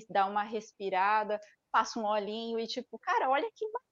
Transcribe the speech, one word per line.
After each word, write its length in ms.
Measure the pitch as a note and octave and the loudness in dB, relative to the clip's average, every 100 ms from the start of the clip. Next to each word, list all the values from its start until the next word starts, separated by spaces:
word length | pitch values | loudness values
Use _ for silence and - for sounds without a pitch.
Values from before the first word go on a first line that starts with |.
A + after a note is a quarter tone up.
| A3 | -2
dar 180 | G3 G3 | 2 2
uma 160 | G#3 | 0
respirada, 960 | G#3 A3 G#3+ - F#3+ F#3 G3 A3 G#3 G#3 - _ _ | -2 -4 -8 -8 -2 2 4 4 2 -2 -6 _ _
passa 280 | - A3 B3 | 2 2 0
um 60 | G#3 | 0
olhinho 540 | G#3+ G3+ A3 A3+ A3+ | 0 0 -4 -4 -4
e 80 | A3+ | -4
tipo, 300 | B3+ - A3 | -6 -10 -8
cara, 300 | - A#4+ C4+ | 0 2 4
olha 200 | C4+ A4 - | 2 0 -4
que 100 | A4 A4 - | -6 -8 -8